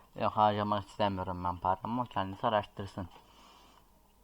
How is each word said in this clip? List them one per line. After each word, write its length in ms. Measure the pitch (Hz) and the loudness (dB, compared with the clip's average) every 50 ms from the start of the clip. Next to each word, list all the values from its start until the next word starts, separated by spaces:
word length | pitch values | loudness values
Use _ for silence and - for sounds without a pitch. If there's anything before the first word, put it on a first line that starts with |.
| - _ - - | -20 _ -6 -2
Yok 100 | 110 104 | -2 0
harcamak 560 | - 110 107 107 104 104 104 104 107 104 98 | 4 4 4 6 4 4 0 0 0 -2 -4
istemiyorum 560 | - - - 104 101 95 92 92 95 90 90 90 | -6 -2 0 0 0 0 0 -4 -4 -4 -4 -2
ben 140 | 87 87 | -4 -2
paramı. 440 | 85 - 92 92 - - 107 117 127 | 0 0 0 0 0 -2 -4 -4 -4
O 40 | 123 | -4
kendisi 420 | - - 98 95 95 95 - - | -4 -4 -4 -4 -4 -4 -4 0
araştırsın. 640 | 120 110 104 - - - - 98 95 - 101 92 - - - - - - - - - - - - - - - - _ _ _ _ _ _ _ | 2 2 2 0 -2 -6 -10 -10 -8 -8 -10 -10 -10 -12 -18 -20 -20 -20 -20 -20 -20 -20 -20 -20 -20 -20 -20 -20 _ _ _ _ _ _ _